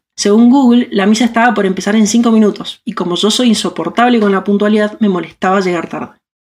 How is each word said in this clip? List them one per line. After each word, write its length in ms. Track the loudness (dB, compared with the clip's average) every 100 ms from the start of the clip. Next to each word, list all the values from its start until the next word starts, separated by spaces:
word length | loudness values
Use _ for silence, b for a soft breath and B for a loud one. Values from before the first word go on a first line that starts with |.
| _ -4
Según 320 | 0 4 4
Google, 400 | 4 4 2 0
la 140 | -2 0
misa 200 | 2 0
estaba 280 | 2 0
por 120 | 0 -2
empezar 300 | -2 -2 0
en 120 | 2
cinco 240 | 2 2
minutos, 500 | 2 2 0 -12 -12 -12
y 80 |
como 220 | -8 -6 -2
yo 160 | -2
soy 180 | 0 0
insoportable 720 | 0 -2 -6 -6 0 0 2
con 120 | 0
la 120 | 0
puntualidad, 560 | -2 0 0 0 -2 -2
me 100 | -2
molestaba 520 | -2 -6 -6 -2 0
llegar 280 | -2 -4 -6
tarde. 320 | -12 -12 _ _ _